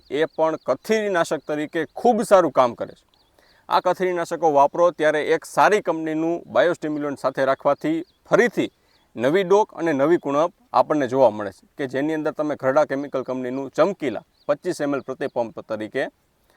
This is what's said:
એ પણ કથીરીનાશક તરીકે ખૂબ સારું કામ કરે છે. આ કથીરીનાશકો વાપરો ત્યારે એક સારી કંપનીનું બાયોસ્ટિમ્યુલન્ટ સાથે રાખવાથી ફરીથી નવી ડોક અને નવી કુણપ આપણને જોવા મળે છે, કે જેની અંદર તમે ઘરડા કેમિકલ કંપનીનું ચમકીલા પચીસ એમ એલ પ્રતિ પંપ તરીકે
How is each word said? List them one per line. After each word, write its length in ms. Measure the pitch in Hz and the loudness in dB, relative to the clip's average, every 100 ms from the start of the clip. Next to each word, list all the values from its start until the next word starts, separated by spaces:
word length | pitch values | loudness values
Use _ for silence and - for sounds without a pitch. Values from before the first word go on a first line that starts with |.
| _ | _
એ 160 | 139 160 | -4 -2
પણ 300 | - 160 156 | 0 -2 -2
કથીરીનાશક 840 | - 131 - 220 208 180 165 156 - | -4 -4 0 -2 0 -2 -2 -4 -4
તરીકે 380 | 151 151 165 147 | -6 -4 -6 -6
ખૂબ 360 | - 233 220 | 0 2 2
સારું 300 | 214 190 165 | 4 4 4
કામ 220 | 135 123 | 2 2
કરે 200 | 104 - | 0 -12
છે. 120 | - _ _ _ _ _ _ - | -14 _ _ _ _ _ _ -2
આ 100 | 180 | 0
કથીરીનાશકો 720 | 185 175 185 175 165 156 160 | 0 -2 -2 -2 -4 -2 2
વાપરો 400 | 139 143 165 175 | 4 4 4 2
ત્યારે 300 | - 156 151 | 2 0 0
એક 240 | 139 160 - | 0 -2 0
સારી 360 | - 160 208 | 2 4 4
કંપનીનું 600 | - 160 160 156 165 170 - | 0 -4 -4 -2 -2 -4 -2
બાયોસ્ટિમ્યુલન્ટ 720 | 107 165 165 156 151 147 135 | 0 2 0 -4 -4 -6 -4
સાથે 260 | 160 139 135 | -4 -2 -2
રાખવાથી 580 | 135 143 143 151 160 - _ _ | 0 0 0 -2 -4 -6 _ _
ફરીથી 420 | 170 233 - - - _ _ _ - | 2 2 0 -4 -8 _ _ _ -2
નવી 280 | 123 185 | 0 2
ડોક 300 | 180 202 208 | 4 2 2
અને 200 | - 165 | -2 -2
નવી 240 | 135 147 - | 0 2 2
કુણપ 360 | 143 143 180 - _ | 0 -2 -2 -4 _
આપણને 340 | - 147 151 123 | 0 2 0 0
જોવા 220 | 131 120 | 2 2
મળે 220 | 104 101 | 2 -8
છે, 160 | - _ - | -12 _ -10
કે 100 | 139 | -6
જેની 260 | 131 151 | -4 -4
અંદર 180 | 156 151 | -4 -4
તમે 240 | 143 151 127 | -4 -6 -2
ઘરડા 300 | 131 139 147 | 0 2 0
કેમિકલ 380 | 139 143 135 | -2 -6 -6
કંપનીનું 460 | 123 127 127 135 135 | -6 -6 -6 -8 -6
ચમકીલા 540 | - 180 190 143 98 - _ - | 0 0 0 -6 -6 -12 _ -6
પચીસ 340 | 147 180 156 | -4 -4 -4
એમ 140 | 143 139 | -4 -4
એલ 60 | |
પ્રતિ 260 | - 127 139 | -6 -8 -6
પંપ 320 | 123 113 107 | -4 -6 -10
તરીકે 480 | - 107 107 131 156 - _ _ _ | -10 -8 -6 -6 -6 -10 _ _ _